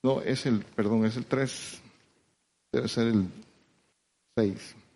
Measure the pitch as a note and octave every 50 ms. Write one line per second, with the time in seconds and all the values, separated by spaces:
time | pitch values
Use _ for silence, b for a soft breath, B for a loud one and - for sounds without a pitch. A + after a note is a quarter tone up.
0 | - C3 C3+ C3 - - C3 C3 - C3+ A#2 G#2 F#2 - - - G#2+ G#2 A2+ A2+
1 | A2 A2 A2 B2 A#2+ - - C3 C3+ B2+ - - - - - - - - _ _
2 | _ _ _ _ _ _ _ _ _ _ _ _ _ _ - B2 B2 A2+ - B2
3 | A#2 A#2 A2+ G#2 F#2 F2+ - - - - _ _ _ _ _ _ _ _ _ _
4 | _ _ _ _ _ _ _ A#2+ A2+ G2 G2 - - - - - - _ _